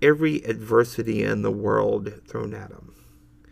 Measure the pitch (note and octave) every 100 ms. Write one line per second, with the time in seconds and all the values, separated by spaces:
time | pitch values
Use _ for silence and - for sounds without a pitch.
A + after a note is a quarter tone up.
0 | C#3+ D3+ D#3+ D3+ - A2+ A2 A2+ A#2+ -
1 | A2+ G#2+ G#2 G#2+ G#2+ G#2 G#2 G#2+ G#2 G#2+
2 | G#2 G#2 - A2+ G#2+ G#2+ G2+ - - -
3 | - - - - -